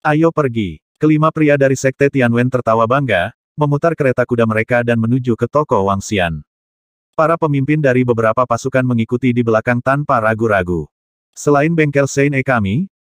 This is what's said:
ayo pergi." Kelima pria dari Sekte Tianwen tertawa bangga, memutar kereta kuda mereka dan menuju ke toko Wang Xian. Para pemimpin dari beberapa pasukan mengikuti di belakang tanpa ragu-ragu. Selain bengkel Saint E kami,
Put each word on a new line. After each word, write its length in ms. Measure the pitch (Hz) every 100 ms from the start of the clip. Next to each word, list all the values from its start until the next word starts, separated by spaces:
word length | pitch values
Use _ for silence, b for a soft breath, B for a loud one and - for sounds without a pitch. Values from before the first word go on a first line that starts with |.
ayo 320 | 160 151 165
pergi." 480 | 160 139 113 98 78 _ _
Kelima 320 | 156 156 156
pria 240 | 160 151 143
dari 160 | 135
Sekte 320 | 135 135 - 143
Tianwen 400 | 135 120 117 127
tertawa 400 | 127 117 113 113
bangga, 480 | 131 135 95 95 - _ -
memutar 400 | 147 143 - 160
kereta 240 | 135 123
kuda 240 | 120 120 113
mereka 400 | 110 110 123 120
dan 160 | 117
menuju 320 | 113 127 123
ke 160 | 110 120
toko 400 | 143 151 113 98
Wang 80 | 98
Xian. 480 | - 104 85 78 - _ _ _ _ _ _ -
Para 160 | 156
pemimpin 480 | 165 160 139 135 156
dari 240 | 143 123 123
beberapa 400 | 113 110 113 127
pasukan 400 | 117 135 131 127
mengikuti 480 | 117 113 123 131
di 80 | 120
belakang 400 | 117 110 117 120
tanpa 400 | 131 139 147 131
ragu-ragu. 640 | 110 110 113 101 90 85 76 _ _ _ _
Selain 400 | - - 147 151
bengkel 320 | 170 151 139 139
Saint 320 | - 143 139
E 80 | 131
kami, 400 | 123 98 113 190 _